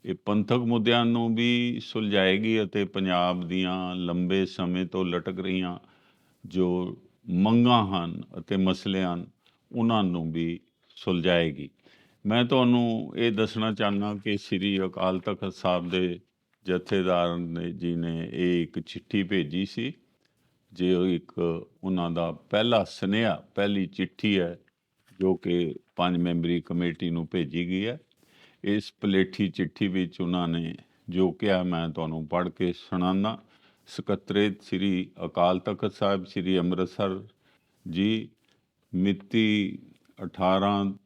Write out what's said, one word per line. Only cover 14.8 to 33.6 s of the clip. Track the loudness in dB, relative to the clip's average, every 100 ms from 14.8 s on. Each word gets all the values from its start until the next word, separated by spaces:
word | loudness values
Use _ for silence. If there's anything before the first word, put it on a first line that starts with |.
ਅਕਾਲ | -2 -2 0 0
ਤਖਤ | -4 -6 -8
ਸਾਹਿਬ | -2 0 0 0
ਦੇ | 0 0 -4 _ _ _ _ -2
ਜਥੇਦਾਰ | -2 0 0 2 2 2 -2
ਨੇ, | -4 -6 -6
ਜੀ | -6 -4
ਨੇ | -2 -2 -4 -6
ਇਹ | -2 0 2
ਇੱਕ | 0 -6
ਚਿੱਠੀ | -10 -16 _ -2
ਭੇਜੀ | 0 -2 -2 -4 -4
ਸੀ, | -6 -8 -10 _ _ _ _ _ _ _
ਜੇ | -2 2
ਉਹ | 4 2
ਇੱਕ | 0 -4 -2 -2 -2 -8 _
ਉਹਨਾਂ | -4 -2 -2
ਦਾ | -2 -4
ਪਹਿਲਾ | -6 _ 0 4 2
ਸੁਨੇਹਾ, | 2 -4 -2 2 0 -2 -6
ਪਹਿਲੀ | -2 0 0 -4
ਚਿੱਠੀ | -4 -6 -2 0 2
ਹੈ | 0 -6 _ _ _ _ _ -2
ਜੋ | 0
ਕਿ | 0 0 0 0 -6 _ -2
ਪੰਜ | 0 2
ਮੈਂਬਰੀ | 0 0 0 -2
ਕਮੇਟੀ | -2 -2 -2 -2 -4
ਨੂੰ | -4 -4
ਭੇਜੀ | -4 -2 -4 -2
ਗਈ | -2 -4
ਹੈ। | -8 _ _ _ _ -20 _
ਇਸ | -2 -2 -2 _
ਪਲੇਠੀ | 2 4 2 0 -2
ਚਿੱਠੀ | 0 -6 -2 -2
ਵਿੱਚ | 0 -4 -4
ਉਹਨਾਂ | -2 -2 0
ਨੇ | -2 -4 -10 _ _ -6
ਜੋ | 0 0
ਕਿਹਾ | 2 0 2
ਮੈਂ | 0 -2 -2
ਤੁਹਾਨੂੰ | -4 -6 -6 -2
ਪੜ੍ਹ | -2 -2
ਕੇ | -2 -2
ਸੁਣਾਉਂਦਾ। | -2 -6 0 2 2 -2 -4 _ _